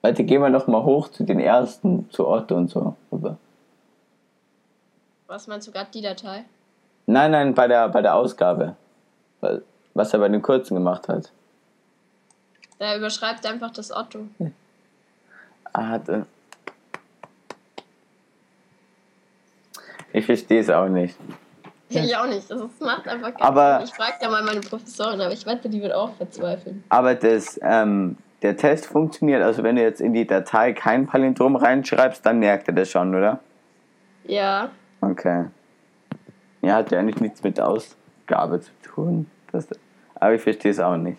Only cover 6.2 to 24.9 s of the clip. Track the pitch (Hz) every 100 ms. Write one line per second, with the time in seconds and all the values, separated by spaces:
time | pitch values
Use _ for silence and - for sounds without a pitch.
6.2 | 208 196 240 _ _ _ _ _ - 120
7.2 | 156 151 139 123 120 120 110 98 104 82
8.2 | 127 - 90 87 82 - _ _ _ _
9.2 | _ _ - - - _ _ - 107 107
10.2 | 101 104 107 131 127 92 87 90 - 82
11.2 | - _ _ _ _ _ _ _ _ _
12.2 | _ _ _ _ _ _ 208 208 214 208
13.2 | 220 233 214 233 226 - 214 - - 214
14.2 | 214 _ 160 - _ _ _ _ _ _
15.2 | _ - - _ - - 113 113 - 104
16.2 | - _ _ - - _ _ - _ _
17.2 | - _ _ - _ - _ _ _ _
18.2 | _ _ _ _ _ _ _ _ _ _
19.2 | _ _ _ _ _ - - - - 107
20.2 | 110 117 - 113 104 87 95 92 87 -
21.2 | - - _ _ - _ _ 240 240 233
22.2 | 254 202 - 240 226 - 294 247 - 240
23.2 | 240 247 135 135 143 143 240 - 226 269
24.2 | 226 214 214 214 196 220 -